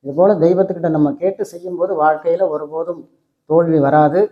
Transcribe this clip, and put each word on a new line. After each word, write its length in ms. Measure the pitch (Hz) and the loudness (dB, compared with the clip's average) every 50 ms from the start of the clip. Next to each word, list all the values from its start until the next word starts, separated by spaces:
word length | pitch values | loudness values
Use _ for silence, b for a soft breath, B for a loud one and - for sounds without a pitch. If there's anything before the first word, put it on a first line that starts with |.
| _ | _
இது 60 | 139 139 | -8 0
போல 160 | 156 180 202 214 165 160 | 2 2 2 4 2 2
தெய்வத்துக்கிட்ட 460 | 165 180 185 190 190 185 175 165 170 160 | 2 2 2 0 -2 -2 -4 -4 -2 0
நம்ம 120 | 151 147 143 135 - | 2 0 0 0 -2
கேட்டு 220 | 170 190 190 - 202 - | -4 -4 -4 -4 -10 -10
செய்யும்போது 420 | 170 175 175 185 180 170 175 185 190 156 | -10 -14 -12 -10 -4 -4 -4 -4 -2 0
வாழ்க்கையில 420 | 151 156 156 151 156 165 170 175 190 170 151 | 2 2 0 0 -2 -2 0 0 -2 -2 -2
ஒருபோதும் 460 | 151 151 147 156 160 170 175 175 160 131 _ _ _ _ _ _ _ _ _ | -6 -8 -8 -8 -8 -8 -8 -10 -12 -14 _ _ _ _ _ _ _ _ _
தோல்வி 300 | 156 165 170 165 160 156 139 | 2 2 2 2 2 2 2
வராது. 360 | 135 143 151 151 147 147 180 427 415 | 4 4 4 2 2 2 0 0 0